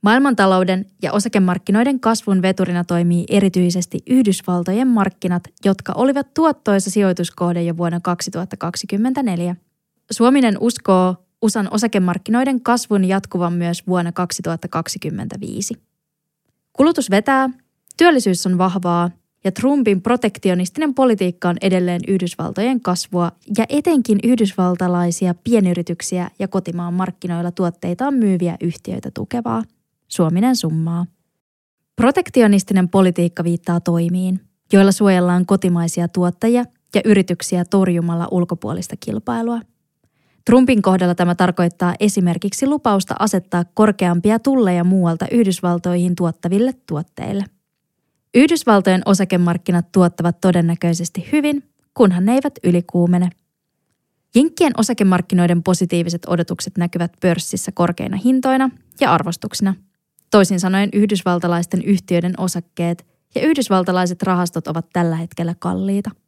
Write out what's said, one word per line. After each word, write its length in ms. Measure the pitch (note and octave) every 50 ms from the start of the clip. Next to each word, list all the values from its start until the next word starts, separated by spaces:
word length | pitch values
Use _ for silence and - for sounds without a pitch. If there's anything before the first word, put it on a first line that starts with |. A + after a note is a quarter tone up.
| -
Maailmantalouden 800 | G3+ A3 C4 C#4 C#4+ B3 - G3 F#3+ F#3+ F#3 F#3 F3+ F#3 F#3 G3 _ _ _ -
ja 80 | D#3 -
osakemarkkinoiden 840 | G#3 G3 A#3+ - G#3 F#3+ F3+ F3 F3 _ - G3 G#3+ A#3+ C#4 C#4 B3+
kasvun 420 | - A3+ A3+ G#3+ - - G3 F#3+
veturina 420 | F3+ F#3+ F#3+ F#3+ F#3 F3+ F3 F3 F3
toimii 420 | - F3 E3+ F3 F3 F3 E3+ E3+ -
erityisesti 720 | - G3+ G3 F#3+ F3+ F#3 F3+ F3 F3 F#3 F3 - - - - -
Yhdysvaltojen 800 | B3+ C4 B3+ G3+ F#3 - - - F3+ F3 E3+ F#3 F#3+ A3 C4
markkinat, 560 | C4 A#3+ A3 G3 F#3+ - _ - F3+ F3 F3 - - _ _ -
jotka 280 | G3+ F#3+ - - - -
olivat 380 | - B3 C4+ C4+ C#4 C#4 _ _
tuottoisa 560 | - D#4+ D#4+ D4 _ _ A3 G3+ G3 F#3+ G#3
sijoituskohde 760 | F3+ G#3+ G3+ F#3+ F3+ F3 F3 E3+ - - F3+ F3 F3 F3 E3+
jo 140 | E3+ E3+
vuonna 220 | E3+ F3 E3+ E3+ F3
kaksituhatta 580 | F3 F3+ F3 F3 - - - E3+ F#3 G3 -
kaksikymmentäneljä. 1000 | - - E3+ F3 - - F#3+ - G3 A3+ B3+ C4 C#4+ C4+ A3 F3+ E3+ F3 F3 F3 F3 _ _ _ _ _ _ _ _ _ _
Suominen 460 | A#3 - A3+ B3 C4+ C#4+ B3+ A3+ G3 -
uskoo 560 | - A#3+ A#3 - - - F#3+ F#3 F#3 F3+ F3+ - _ _ _ _
usan 260 | - G#3+ - A#3 G3 F#3
osakemarkkinoiden 920 | - G#3+ A3 A3+ - G3+ F#3 F3+ F3 F#3+ _ - A3 A#3+ C4 C#4 C4+ A#3+
kasvun 440 | - - A#3+ A#3+ - - G#3 G3 F#3+
jatkuvan 480 | F#3 F#3+ G3 F#3+ - - F#3 F3 F3 F3
myös 340 | F3 F3 E3+ E3+ E3+ _
vuonna 240 | - F#3 F3+ E3+ E3+
kaksituhatta 560 | E3+ - F3+ F3 - - F3+ - E3 D#3+ -
kaksikymmentäviisi. 1040 | F3 - E3 D#3+ - - F#3 - D#3+ - F#3+ - - - - G3+ - - - G3+ - A#3 - _ _ _ _ _ _ _ _ _ _ _ _ _ _ _ _ _ _ _
Kulutus 360 | - C4+ D#4+ E4 - C4+ -
vetää, 400 | G3 G3+ A3 - C4+ C4 C4+ C4 B3+ - _ _ _ _ _ _ -
työllisyys 480 | - E4 F4 D#4+ C4 - G3+ F#3 F3 -
on 120 | F#3+ F#3
vahvaa 520 | F3 F#3 F#3+ F3+ G3 F3 F3 F3 E3+ F3 F3 F3 _ _ _ _ _ _
ja 80 | G3
Trumpin 500 | F#3+ - A3+ C4 C#4+ C#4+ B3 G#3+ G3+ F#3+
protektionistinen 920 | - A3+ A#3+ B3 - G#3+ G3+ - - G3 F3+ F3+ F3+ F3+ _ - D#4 D4 B3+
politiikka 560 | C4+ C4 B3+ A3+ G3 F#3+ F3+ F3 _ - F3+
on 80 | F3 -
edelleen 400 | - F#3+ F#3 F#3 F3+ F3+ F3 F3 F3+
Yhdysvaltojen 760 | - G3 F#3 F3+ F3 - - D#3+ - - - G#3 B3 C4+ A#3+
kasvua 500 | - F#3+ F3+ F3 - - - F3+ F3 E3 - _ _ - G#3
ja 80 | A3 A3+ -
etenkin 500 | - D4 D4 F4+ E4 C#4 A3+ - G#3+ G3 -
yhdysvaltalaisia 1120 | A#3 B3+ A3+ A3 F#3+ - - F#3 F3+ F3+ F3 F#3 F3+ F3 F3 F3 F3 E3+ - G3 F3+ E3+ _ _
pienyrityksiä 880 | A#3 A#3+ A3 G3 F3+ F3 F3 E3+ - E3+ F3 - - F#3+ F3+ F3 F3 _ _
ja 80 | G3
kotimaan 460 | G3 - G3 F#3+ - E3+ F3 F3 F3 F3
markkinoilla 580 | F3+ F#3+ G3+ - _ - F3+ E3+ E3+ F3 F3
tuotteitaan 640 | F3 - F#3+ E3+ E3+ _ - F3 F3 - B3+ C#4+ C#4
myyviä 440 | B3+ A3+ G3+ F#3+ F3 F3+ E3+ E3 -
yhtiöitä 500 | - E3+ E3 - _ - F#3 - - - -
tukevaa, 500 | - G#2+ - - A#3+ A3+ A#3+ A3+ A3+ A3+ _ _ _ _ _ _ _ _ _
Suominen 440 | - - F3 D#3+ E3+ F#3 G#3 B3+ C4
summaa. 500 | A#3 - D#3+ D#3+ D#3+ D#3+ E3 E3+ E3+ F3+ F3 _ _ _ _ _ _ _ _ _ _ _ _ _ _ _ _ _
Protektionistinen 960 | - A3 B3+ C#4+ F#4+ F4+ - - C4 A#3 G#3+ G3+ G3 F#3 - G3 F#3+ F3+ F3
politiikka 540 | - F#3+ F#3+ F#3 F3 - F3 F3 F3 - E3+
viittaa 360 | E3+ E3+ E3+ _ - E3+ E3+
toimiin, 600 | E3+ - E3+ E3+ E3+ E3+ F3 F3+ F3+ F#3 F#3 F#3 _ _ _ _ _ _ -
joilla 180 | G3 G3 G3
suojellaan 540 | F#3+ - G#3+ G3+ F#3+ F3+ F3+ F3+ F3 F3+ F3+
kotimaisia 640 | F3 G3+ F#3+ - F#3 F3 E3+ E3+ E3 - - E3+
tuottajia 580 | E3+ _ F#3 F3+ F3 F3 _ - A3+ A#3+ A#3+ B3 A#3+ _ _ _ _ -
ja 60 | - -
yrityksiä 600 | A3 G#3 G3 F#3 - F3 - - - - F3 F3
torjumalla 600 | F3 - G3 F#3+ F#3 F3 E3+ E3+ E3+ E3+ E3+ E3+ -
ulkopuolista 640 | - F3+ F3 F3 F3 E3+ - G#2+ D3 F3+ F3+ - - -
kilpailua. 600 | - - G#3 G#3+ - - A#3+ A#3 A3+ A#3 A#3+ A#3 A3+ _ _ _ _ _ _ _ _ _ _ _ _ _ _ _ _
Trumpin 360 | - A3+ B3+ C4 B3 C4 G#3
kohdalla 340 | F#3+ F#3+ F#3 F#3 F3+ F3 F3
tämä 200 | F3 F3+ F3 F3
tarkoittaa 600 | F3 F#3 F3+ F3 - F3 E3+ E3+ _ F3+ F3 F3 -
esimerkiksi 680 | G#3 G#3 G3 G#3 F3+ F3 E3+ F3 - G3+ - - C#4
lupausta 480 | C4+ D4 C#4+ _ A#3 G#3 G3 F#3+ - - -
asettaa 460 | G#3 A3 - F#3+ F3 _ - F3 E3+ _ _
korkeampia 680 | - G#3+ G#3+ G3+ - F#3+ F3 F3 F3 F3 G#3 A3 A3+
tulleja 440 | A3+ C#4 C4+ C4 A3+ F#3+ F3+ F3 F3
muualta 420 | F3+ F#3+ F#3+ F3+ E3+ E3 E3 - -
Yhdysvaltoihin 840 | - A#3 A#3 F#3+ F#3 - - F3+ F3 F3 F3 F3+ F3 F3 F3 F3+ F3
tuottaville 580 | E3 F3+ E3 D#3+ _ - E3+ F#3 G3+ A#3 C4 B3+ _ _
tuotteille. 580 | - - D3 - _ _ - - - G3+ G3 G3 - _ _ _ _ _ _ _ _ _ _ _ _ _ _ _ _ -
Yhdysvaltojen 680 | A#3 C#4 D#4 E4+ - - B3 A3 G3+ F3+ G3 F#3 F#3 -
osakemarkkinat 840 | - G3 F#3 G3 F#3 F#3+ F3 F3 F3 E3+ F3 _ - F3 F3 E3+ _
tuottavat 500 | - G3 F3+ E3+ F3 - E3 F3 F3 _
todennäköisesti 880 | - F#3+ F3 F3 E3 E3 E3+ - - E3+ E3+ E3+ F3 - _ - D#3+ -
hyvin, 320 | - D4+ C#4+ D4 D4 C#4+ - _ _ _ _ _ _
kunhan 320 | - B3 F#3+ F3+ F3 F#3
ne 80 | G#3 B3
eivät 200 | C4+ C4 C#4+ C#4 - -
ylikuumene. 680 | F3+ F3 F3 F3 - - F3+ F3 F3 F3+ F3+ F3+ F3+ - _ _ _ _ _ _ _ _ _ _ _ _ _ _ _ _ _ _ _ _
Jenkkien 380 | A#3 C#4+ D#4+ D#4+ - F4+ D4 -
osakemarkkinoiden 840 | - A3 - A#3+ - G#3 F#3+ F#3 F3+ F3+ _ - F3+ F3 F3 F3 F3 E3
positiiviset 580 | F#3+ F#3 - F#3+ F3 - F3 E3 E3+ E3+ E3+ -
odotukset 500 | - F3 E3+ E3+ - E3+ - - F#3+ -
näkyvät 360 | - E3+ F3 - F3 E3+ E3+ _ _
pörssissä 500 | - F#3 E3+ E3+ D#3+ - - F#3 - -
korkeina 460 | - - F3 F3 F3 - - - F#3+
hintoina 520 | G3 F#3+ B3 C4 C4 B3+ C4+ C4 C4 C4 C4 B3+ - _ _ _ -
ja 120 | C#4 - D#3+
arvostuksina. 600 | D#3+ D3 F3 E3 - - G#3+ - - G3+ F#3+ F#3+ - _ _ _ _ _ _ _ _ _ _
Toisin 280 | - G#3 G3 - G3+ F3+
sanoen 300 | F3+ F#3 F#3 G3 G3+ G3+ -
yhdysvaltalaisten 880 | G3+ G#3 G3+ G#3 F#3 - F#3 F3+ F3 F3 F3 F3 E3+ F3 - - F3+
yhtiöiden 520 | - - G3+ F3+ - - F3 E3+ E3+ F3+ F3+
osakkeet 680 | - E3 F3+ - F3 E3+ _ _ - E3+ E3+ E3+ E3+ - _ _ _ _ _ _
ja 60 | -
yhdysvaltalaiset 840 | - D4+ D#4+ C#4+ B3 - G3+ F#3 F3+ F#3 F3+ F#3 F#3 F3 F3+ F3 -
rahastot 440 | F#3+ F#3 F3+ F3+ E3+ - E3 -
ovat 220 | - D#3 E3 E3 _ _
tällä 220 | F3+ F3 E3+ E3
hetkellä 400 | D#3+ E3 E3+ - - E3+ E3+ E3+ _
kalliita. 520 | - F3 F#3 F#3 F#3+ G3 G3 G3+ G3+ A3 - _ _